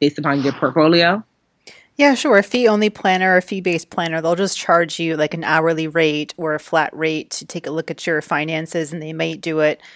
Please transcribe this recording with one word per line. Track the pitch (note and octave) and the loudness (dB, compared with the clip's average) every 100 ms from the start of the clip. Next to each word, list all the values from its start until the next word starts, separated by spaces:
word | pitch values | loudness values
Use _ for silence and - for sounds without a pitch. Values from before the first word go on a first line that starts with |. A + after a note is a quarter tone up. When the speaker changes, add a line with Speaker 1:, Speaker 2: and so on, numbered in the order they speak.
Speaker 1:
based | C#3+ - | -2 0
upon | D3 C#3+ | -2 0
your | C#3 | -2
portfolio? | C#3 C3+ C3 D#3 E3+ E3+ G#3 - _ _ _ - - _ - | 0 0 2 4 4 4 0 -4 _ _ _ -20 -20 _ 2
Speaker 2:
Yeah, | C#4+ | 4
sure. | C4 D4+ G3+ | 4 4 4
A | |
fee-only | G3 B3 A#3 G#3 G#3+ | 4 2 4 4 0
planner | - G3 F#3 F#3 | 0 0 2 4
or | F#3 | 2
a | |
fee-based | F3+ F#3+ F3+ E3 - | 2 -4 -2 -2 -4
planner, | - E3 D#3+ | -4 -4 -2
they'll | D#3+ | 0
just | F3 G3 - | 0 0 -2
charge | - E3+ E3 - | 2 4 2 -2
you, | E3 D#3 | -2 0
like, | D3+ | -2
an | D3+ | -2
hourly | B2 D#3+ E3 D#3+ D#3 | 0 2 2 0 -2
rate | E3 D#3 D3+ D3+ - | 0 0 0 -6 -8
or | D#3+ | -6
a | D3+ | -6
flat | - D#3+ D3 - | -2 -2 -2 -2
rate | D#3+ D#3 - | -4 -4 -8
to | - - | -12 -10
take | E3+ C#3 | -10 -8
a | |
look | D#3+ D#3 | -6 -8
at | D#3+ | -8
your | - D#3 | -4 -4
finances, | - D3 D#3 D#3+ D#3+ E3+ D3 | -2 -4 -2 -6 -4 -6 -6
and | E3 | -8
they | D#3 | -8
may | D#3+ E3 D#3 | -6 -6 -4
do | E3+ D#3 | -4 0
it | D3+ - - | 0 0 -10